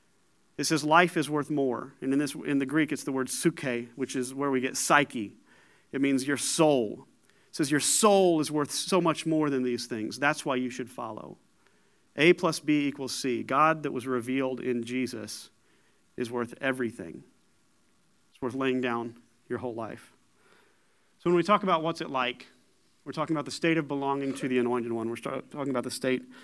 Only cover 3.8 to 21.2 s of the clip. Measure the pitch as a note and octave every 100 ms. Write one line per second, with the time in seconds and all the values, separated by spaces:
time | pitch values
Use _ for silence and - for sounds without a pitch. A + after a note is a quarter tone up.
3.8 | A#2+ A#2+ B2+ C3+ B2 C3+ C#3+ C3 B2+ -
4.8 | - D3+ C#3 B2+ G2 - _ - _ _
5.8 | _ - C#3 C3+ C3 C3+ - - D#3 C3+
6.8 | G#2+ A2+ - _ _ _ _ - - -
7.8 | - - G#3+ G3 F#3 E3 D3 D3+ C#3+ -
8.8 | - F#3 E3+ D3+ E3 D#3 D3+ C3+ B2+ A#2+
9.8 | - A2+ A2 A#2+ C#3+ D#3 D3+ B2+ B2+ B2
10.8 | A#2+ - A#2 A2 - - _ _ _ _
11.8 | _ _ _ - D#3 F3 E3+ - C#3+ D3+
12.8 | C#3+ C3+ C3 - C3+ A#2 A2 C3+ D#3 D#3+
13.8 | D3 C#3+ B2 B2 A#2+ C3 C3 B2+ B2+ A#2+
14.8 | A2+ B2+ B2 A2+ G#2+ - - _ _ _
15.8 | _ _ _ - A#2+ B2 A#2 - C#3 B2+
16.8 | A#2 - E2+ - - _ _ _ _ _
17.8 | _ _ _ _ _ _ B2 C3 C3+ B2+
18.8 | B2 A#2 A#2 A#2 _ _ - A#2+ B2 A2+
19.8 | G#2+ A#2 - _ _ _ _ _ _ _
20.8 | _ _ _ _